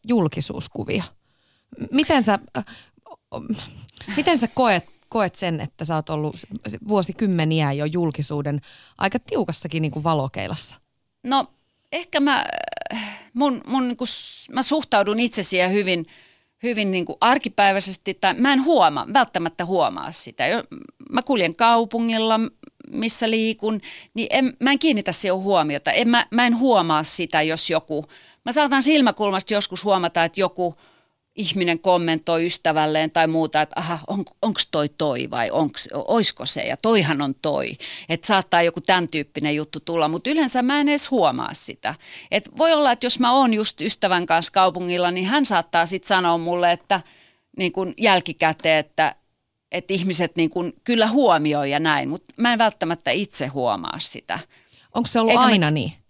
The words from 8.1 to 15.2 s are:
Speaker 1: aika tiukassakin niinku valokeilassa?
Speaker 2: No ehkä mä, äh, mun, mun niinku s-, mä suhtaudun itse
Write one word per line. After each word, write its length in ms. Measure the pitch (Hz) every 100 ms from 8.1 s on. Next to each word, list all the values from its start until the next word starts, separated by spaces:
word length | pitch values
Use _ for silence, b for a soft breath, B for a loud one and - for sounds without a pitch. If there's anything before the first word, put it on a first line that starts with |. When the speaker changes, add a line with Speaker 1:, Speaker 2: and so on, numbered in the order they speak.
| - 143 147 143 143 B B B -
Speaker 1:
aika 220 | 196 240
tiukassakin 640 | - 415 190 156 160 165
niinku 220 | 156 151
valokeilassa? 720 | 160 156 131 - 95 - - - _ _ _ _
Speaker 2:
No 280 | 247 269 - _ _ _ _
ehkä 280 | 339 349 302
mä, 260 | 285 269 - - - - -
äh, 260 | 220 208 208 -
mun, 280 | 240 285 247 -
mun 200 | 262 254
niinku 180 | 240
s-, 440 | 254 - - - -
mä 140 | 254
suhtaudun 560 | 262 311 - 214 202
itse 240 | 220